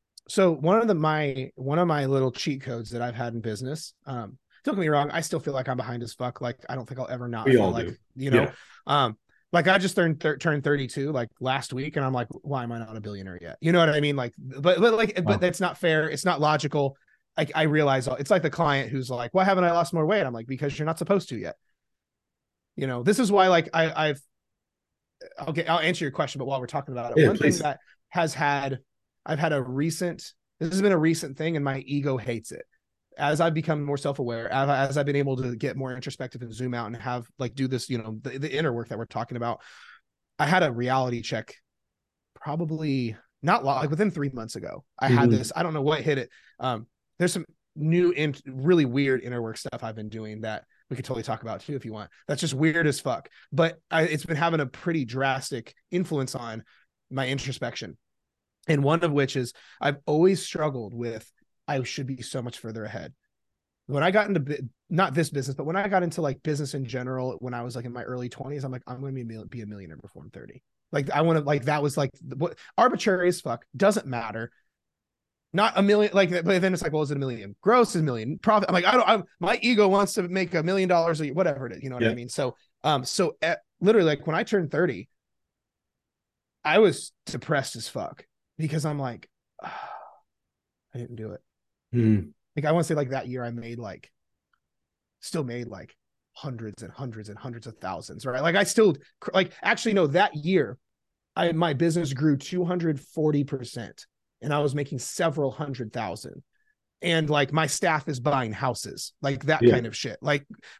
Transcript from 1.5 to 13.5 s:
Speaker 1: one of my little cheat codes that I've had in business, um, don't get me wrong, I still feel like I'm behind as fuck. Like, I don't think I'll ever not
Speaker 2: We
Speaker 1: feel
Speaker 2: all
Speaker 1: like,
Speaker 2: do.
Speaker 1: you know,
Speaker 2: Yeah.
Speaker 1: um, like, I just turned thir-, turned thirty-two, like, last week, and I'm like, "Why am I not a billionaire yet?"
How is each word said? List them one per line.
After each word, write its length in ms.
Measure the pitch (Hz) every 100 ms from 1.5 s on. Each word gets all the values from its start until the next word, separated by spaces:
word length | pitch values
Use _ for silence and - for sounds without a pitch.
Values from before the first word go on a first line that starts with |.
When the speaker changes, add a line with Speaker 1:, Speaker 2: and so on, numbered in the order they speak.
Speaker 1:
one 240 | - 135 156
of 100 | 175
my 160 | 147
little 280 | 135 135 131
cheat 280 | - - 135
codes 300 | 135 117 113
that 100 | 117
I've 140 | 120
had 180 | 117 120
in 80 | 113
business, 540 | 113 107 127 156 - -
um, 340 | - 123 104 127 _ _
don't 100 | 277
get 60 | 196
me 80 | 160
wrong, 220 | 147 143
I 100 | 165
still 200 | 160 160
feel 140 | 143
like 140 | 135 127
I'm 80 | 123
behind 260 | 123 120
as 100 | 117
fuck. 280 | - 123 -
Like, 180 | 123 113 -
I 60 |
don't 120 | 135 113
think 140 | 127
I'll 80 | -
ever 200 | 123 123
not 180 | 113 131
Speaker 2:
We 60 |
Speaker 1:
feel 100 | 123
Speaker 2:
all 80 | 98
Speaker 1:
like, 160 | 87 87
Speaker 2:
do. 100 | - _
Speaker 1:
you 160 | 131 135
know, 120 | 120
Speaker 2:
Yeah. 100 | 135 - - - -
Speaker 1:
um, 300 | 143 123 110 _ _ _
like, 160 | 175 165
I 100 | 190
just 160 | 190
turned 240 | - 170 151
thir-, 180 | 156 139
turned 260 | 170 147
thirty-two, 480 | 143 143 127 143 139
like, 180 | 139 117 _
last 340 | 127 135 -
week, 220 | 127 151 147
and 80 |
I'm 80 | 131
like, 140 | 127 113 -
"Why 220 | 143 139
am 80 | 120
I 80 | 117
not 160 | 110 110
a 40 |
billionaire 380 | 104 101 95 87
yet?" 160 | 82